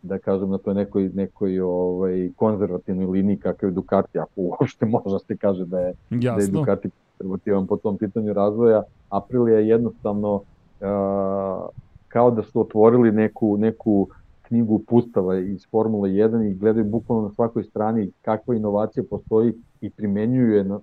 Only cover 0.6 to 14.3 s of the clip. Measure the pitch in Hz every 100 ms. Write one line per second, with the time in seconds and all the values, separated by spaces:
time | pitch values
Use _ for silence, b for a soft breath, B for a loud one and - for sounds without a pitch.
0.6 | 107 101 101 101 95 92 95 _ 101 92
1.6 | 92 90 90 90 92 90 90 90 110 104
2.6 | 101 87 - 92 92 95 95 101 95 85
3.6 | 101 90 - 98 95 - - - 90 -
4.6 | 131 - 113 110 98 98 - 104 104 92
5.6 | 90 90 90 90 _ 117 123 110 101 98
6.6 | 131 98 95 - _ _ 95 95 - 98
7.6 | 95 101 110 98 107 117 107 101 101 104
8.6 | 117 107 101 _ _ 101 - 127 120 110
9.6 | 107 113 117 - 107 104 104 101 - _
10.6 | _ _ 98 101 98 98 98 98 95 92
11.6 | 90 - - - _ 120 120 113 104 -
12.6 | 107 110 110 123 117 107 107 - 110 104
13.6 | 110 110 - 101 95 B -